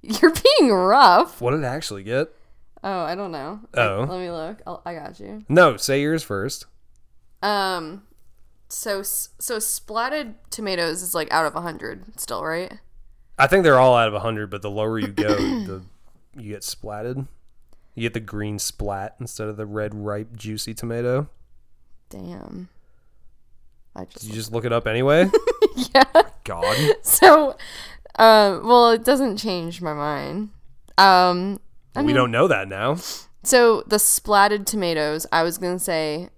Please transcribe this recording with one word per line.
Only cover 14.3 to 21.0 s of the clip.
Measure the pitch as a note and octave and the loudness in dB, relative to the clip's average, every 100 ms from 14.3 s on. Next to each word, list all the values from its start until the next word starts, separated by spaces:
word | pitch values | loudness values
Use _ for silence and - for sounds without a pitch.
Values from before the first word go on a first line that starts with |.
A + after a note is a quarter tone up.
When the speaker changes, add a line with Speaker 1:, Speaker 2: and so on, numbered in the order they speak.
| A2 G#2 | -6 -8
Speaker 2:
but | G2+ | -8
the | G#2 | -8
lower | G2+ A2 A2+ | -4 -4 -4
you | G#2 | -6
go, | G2+ G#2 | -2 -2
Speaker 1:
<clears throat> | G#2 - B3+ | 0 -2 -4
Speaker 2:
the, | G3 F#2+ F#2 - - - _ - | -6 -12 -16 -20 -20 -20 _ -18
you | G#2+ | -14
get | G#2 | -12
splatted. | - - A2 G#2 A#2 C3 C3+ - - - - - _ | -12 -12 -12 -10 -8 -8 -10 -16 -20 -20 -20 -20 _
You | - | -6
get | A2+ | -6
the | A2+ | -6
green | G#2+ G#2+ G#2 G#2 | -10 -8 -6 -6
splat | - - G#2 G2 G#2 _ | -8 -6 -6 -6 -10 _
instead | A#2 - G#2+ | -14 -10 -10
of | G#2 | -8
the | G#2+ | -8
red, | G#2 G#2+ | -6 -6
ripe, | G#2 G#2 G#2 A#2 | -6 -8 -8 -10
juicy | A#2 G#2+ G#2+ - | -12 -10 -10 -10
tomato. | A2 A#2 A#2 | -10 -8 -4